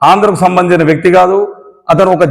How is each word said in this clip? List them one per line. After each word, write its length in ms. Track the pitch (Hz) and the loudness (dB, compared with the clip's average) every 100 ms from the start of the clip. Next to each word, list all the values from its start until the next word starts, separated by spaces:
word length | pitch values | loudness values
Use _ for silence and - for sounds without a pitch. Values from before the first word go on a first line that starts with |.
| 143 | 0
ఆంధ్రకు 300 | 190 208 180 | 2 0 0
సంబంధించిన 400 | 180 180 180 175 156 | 0 0 0 0 0
వ్యక్తి 220 | 156 185 | 0 0
కాదు. 240 | 180 180 196 202 - - _ - | 2 0 -2 -4 -10 -20 _ -4
అతను 180 | 170 190 175 | 0 0 0
ఒక 80 | 165 | -2